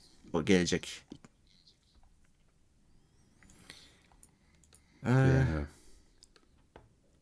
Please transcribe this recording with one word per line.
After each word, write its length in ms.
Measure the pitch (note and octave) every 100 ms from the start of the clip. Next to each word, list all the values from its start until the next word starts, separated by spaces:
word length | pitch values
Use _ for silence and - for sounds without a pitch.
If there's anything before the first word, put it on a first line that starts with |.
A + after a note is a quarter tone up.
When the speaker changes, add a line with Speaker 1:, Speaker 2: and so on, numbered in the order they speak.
| - _ -
Speaker 1:
o 120 | E2+ E2+
gelecek. 560 | F#2 F2 - - - - - - _ _ _ _ _ _ _ - _ _ _ _ _ _ _ _ _ _ _ _ _ - - - - - _ _ _ - _ _ _ _ - _ _
Ee, 40 | -
Speaker 2:
Bilemiyorum. 580 | C3 C3+ C3+ B2 D#2 D2 - - - _ _ - _ _ _ _ - - _ _ _